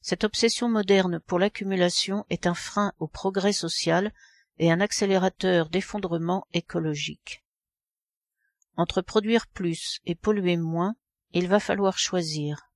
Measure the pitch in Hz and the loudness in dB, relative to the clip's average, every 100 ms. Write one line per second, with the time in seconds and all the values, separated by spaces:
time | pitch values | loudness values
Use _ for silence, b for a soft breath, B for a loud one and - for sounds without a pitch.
0 | - 185 214 - 233 - 240 220 202 196 | -6 -2 -2 0 0 0 0 0 4 4
1 | 185 170 - 175 202 - 190 190 180 - | 4 -2 -2 0 0 -2 -4 2 2 2
2 | - 202 - 175 180 175 - - 202 - | -2 -4 -4 -2 -2 -2 -4 -2 -2 -2
3 | 156 - 190 196 190 202 165 - - 165 | -10 -4 -2 0 0 0 -4 -4 0 2
4 | 208 b b b b _ 165 165 202 - | 0 b b b b _ 2 4 2 0
5 | 202 190 185 - 185 180 160 175 - 208 | 2 4 2 0 2 2 2 -2 -4 -6
6 | 190 170 165 185 - 170 - 175 160 147 | -4 -2 -2 -2 -2 -6 -4 -4 -2 -4
7 | 151 - - - _ _ _ _ _ _ | -6 -10 -16 -20 _ _ _ _ _ _
8 | _ _ _ _ _ _ _ - 170 - | _ _ _ _ _ _ _ -4 0 0
9 | 180 220 214 226 - - 175 165 - - | 0 -2 2 0 0 -6 -4 -4 -6 -10
10 | - 196 - 208 180 170 165 165 180 226 | -6 -4 0 0 2 0 0 0 -2 -4
11 | _ _ _ - 175 202 - 202 196 190 | _ _ _ -2 2 2 2 0 0 0
12 | - 180 160 151 147 147 _ | -2 -2 -2 -4 -4 -6 _